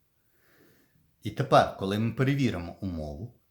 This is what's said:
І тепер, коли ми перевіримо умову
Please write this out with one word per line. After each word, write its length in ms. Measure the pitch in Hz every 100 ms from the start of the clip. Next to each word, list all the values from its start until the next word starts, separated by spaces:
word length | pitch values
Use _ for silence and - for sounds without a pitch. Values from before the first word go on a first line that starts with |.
| _ _ _ _ _ _ - _ _ _ _ _
І 80 | 107
тепер, 460 | - 131 143 101 -
коли 220 | 98 101
ми 140 | 113
перевіримо 640 | 107 135 143 123 90 87 -
умову 540 | 98 85 76 73 113 - _